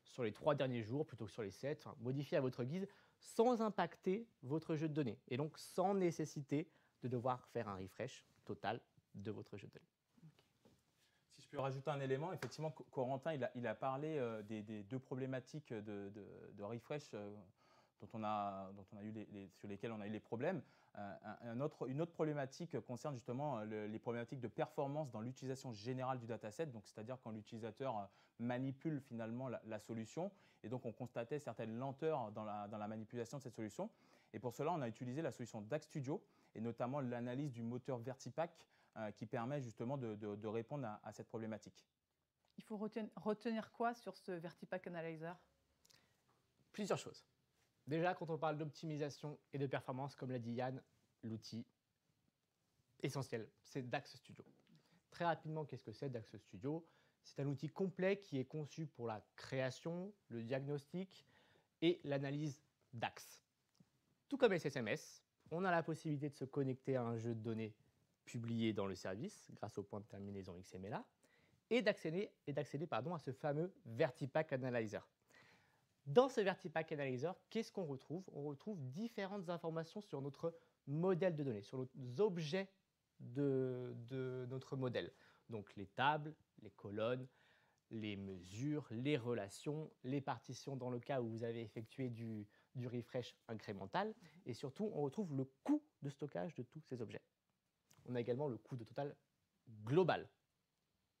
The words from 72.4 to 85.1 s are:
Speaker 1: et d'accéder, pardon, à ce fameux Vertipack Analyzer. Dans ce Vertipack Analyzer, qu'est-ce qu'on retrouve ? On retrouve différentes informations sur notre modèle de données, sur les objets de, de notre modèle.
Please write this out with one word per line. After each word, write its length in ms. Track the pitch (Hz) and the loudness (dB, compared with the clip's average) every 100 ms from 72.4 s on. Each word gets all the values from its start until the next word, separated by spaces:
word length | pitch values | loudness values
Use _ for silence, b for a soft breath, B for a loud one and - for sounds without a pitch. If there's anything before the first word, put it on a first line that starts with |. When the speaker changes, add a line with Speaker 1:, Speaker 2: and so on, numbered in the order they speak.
| - | -2
Speaker 1:
et 40 | |
d'accéder, 340 | 143 143 143 170 | 0 0 0 2
pardon, 280 | 113 139 | 2 2
à 60 | 170 | -2
ce 120 | - | -4
fameux 420 | - 151 147 180 - 120 | -2 2 2 0 -4 -2
Vertipack 640 | 113 156 - 139 156 160 | 4 4 4 2 4 4
Analyzer. 560 | 131 131 120 110 98 - _ _ b b b b b b _ 139 | 2 2 2 2 -2 -8 _ _ b b b b b b _ 6
Dans 240 | 147 262 | 10 10
ce 100 | 254 | 8
Vertipack 540 | 190 175 170 160 160 | 4 4 0 0 0
Analyzer, 420 | 147 139 123 160 185 - | 2 2 2 0 -2 -4
qu'est-ce 200 | 220 226 | -2 -2
qu'on 140 | 202 | -2
retrouve ? 400 | 156 131 - 170 - | -2 -4 -4 -8 -6
On 120 | - | -6
retrouve 380 | 147 139 214 190 127 | -4 -4 -6 -4 -4
différentes 580 | 151 233 - 190 208 170 | -4 -4 -2 -2 -2 -2
informations 500 | 170 165 160 165 214 | 0 0 -2 -2 -6
sur 220 | - 139 | -6 -4
notre 340 | 139 139 165 170 B B - | -4 0 -2 -2 B B 0
modèle 480 | 151 185 170 185 151 | 4 6 8 6 4
de 80 | |
données, 180 | 139 104 | 2 0
sur 200 | 101 131 | -2 -2
les 400 | 127 - 123 127 | -2 -4 -2 6
objets 480 | 214 170 151 185 190 - _ _ _ - | 6 6 2 0 0 -8 _ _ _ -14
de, 760 | 123 127 143 131 127 123 123 120 117 | -4 4 6 6 4 0 -4 -6 -4
de 380 | 131 127 127 123 | -2 -2 -2 -4
notre 280 | 131 - 135 | -6 -4 0
modèle. 340 | 127 107 87 | 2 2 0